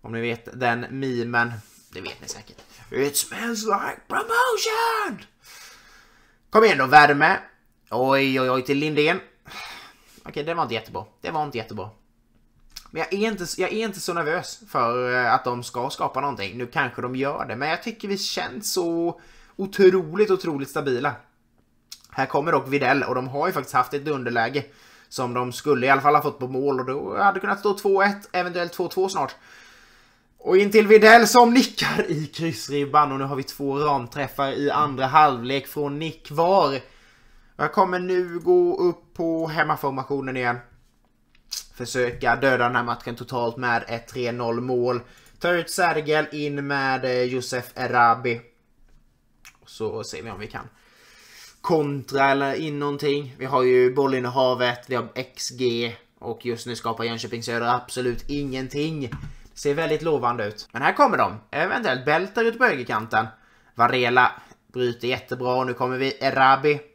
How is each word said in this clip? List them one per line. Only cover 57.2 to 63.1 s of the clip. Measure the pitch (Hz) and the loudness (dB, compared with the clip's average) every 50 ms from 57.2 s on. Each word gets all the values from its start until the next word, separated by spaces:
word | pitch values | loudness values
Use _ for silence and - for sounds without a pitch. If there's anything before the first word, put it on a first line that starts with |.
| 113 113 113 117 113 | -8 -8 -10 -8 -6
Södra | 120 117 117 117 117 123 | -4 -4 -4 -4 -4 -6
absolut | 123 123 - - 127 123 123 120 120 - - | -8 -8 -10 -10 -6 -4 -4 -4 -6 -8 -8
ingenting. | 143 147 143 139 127 131 131 127 135 143 147 160 160 151 135 113 - - - - - - - - _ | -6 -6 -6 -6 -8 -8 -10 -8 -6 -6 -6 -6 -6 -8 -10 -10 -10 -12 -14 -14 -16 -18 -20 -20 _
Det | - | -6
ser | - 147 143 | -4 -2 -2
väldigt | 147 165 151 156 151 151 | -2 -2 -2 -2 -2 0
lovande | 165 156 135 120 120 120 120 107 | 0 -2 0 0 0 -2 -2 -4
ut. | 101 107 - - _ _ | -6 -8 -10 -18 _ _
Men | 117 135 | -2 -2
här | 147 - | -2 4
kommer | - 285 262 196 135 | 4 4 4 4 2
de. | - 98 95 110 - _ | 0 0 0 -8 -14 _
Eventuellt | - 139 160 185 - - 233 190 127 127 131 | -4 -2 -2 -2 -2 -2 -2 -2 -2 -2 0
Belter | 143 151 160 185 196 - 240 226 | 0 0 0 0 -2 -2 0 0
ut | 226 226 233 | 0 0 2
på | 254 | 2
högerkanten. | 240 175 135 123 - 127 107 110 110 | 2 2 0 -4 -4 -4 -4 -4 0